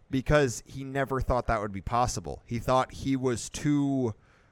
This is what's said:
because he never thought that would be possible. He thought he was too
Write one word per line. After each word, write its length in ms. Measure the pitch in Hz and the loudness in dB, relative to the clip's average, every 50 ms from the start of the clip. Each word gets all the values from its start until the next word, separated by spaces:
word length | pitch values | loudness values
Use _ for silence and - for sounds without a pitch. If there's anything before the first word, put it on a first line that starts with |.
| - - | -6 -4
because 520 | 135 131 - - 151 151 143 127 110 - - | -4 -2 2 4 4 6 4 4 0 -4 -10
he 180 | - - 135 135 | -12 -12 -12 -10
never 360 | 135 135 139 135 120 131 127 | -4 -2 -2 -2 0 0 0
thought 260 | 120 - 131 120 - | 0 0 0 0 0
that 140 | - 113 107 | 0 -2 -2
would 120 | 104 107 | -2 -4
be 80 | 98 98 | -6 -8
possible. 640 | - - 117 120 127 123 - 107 85 73 64 - - | -6 -2 0 0 0 0 -2 -4 -6 -8 -8 -10 -8
He 120 | - 120 117 | -8 -6 -4
thought 340 | - 131 127 127 123 - | 0 2 2 2 2 0
he 240 | - - 131 135 135 | -4 -6 -2 -2 0
was 320 | 127 131 131 120 101 - - | 0 0 0 0 -2 -4 -8
too 640 | - - - 147 147 143 143 139 139 131 123 113 - - _ - _ _ _ _ | -8 -4 0 2 2 2 2 2 0 0 0 0 -2 -6 _ -20 _ _ _ _